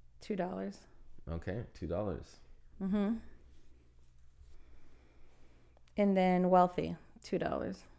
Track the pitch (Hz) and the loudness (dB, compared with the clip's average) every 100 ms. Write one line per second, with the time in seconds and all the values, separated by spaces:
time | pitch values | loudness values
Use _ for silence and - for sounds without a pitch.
0 | - - - 196 180 185 196 196 - - | -20 -20 -6 -2 -2 -4 -6 -8 -18 -20
1 | - - - 82 92 104 - - 80 85 | -16 -14 -8 -8 -4 -6 -8 -10 -6 -4
2 | 104 78 - - - - - - 190 208 | -4 -6 -10 -20 -20 -20 -20 -8 -2 0
3 | 202 226 - - - - - - - - | 0 -2 -8 -18 -20 -20 -20 -20 -20 -20
4 | - - - - - - - - - - | -20 -20 -20 -20 -20 -18 -16 -16 -16 -18
5 | - - - - - - - - - - | -20 -20 -20 -20 -20 -20 -20 -20 -10 2
6 | 202 190 185 180 180 185 180 175 165 170 | 4 6 6 6 6 8 6 4 -4 -6
7 | - - - 180 - - - 190 - | -10 -18 -4 -2 0 -2 -4 -8 -14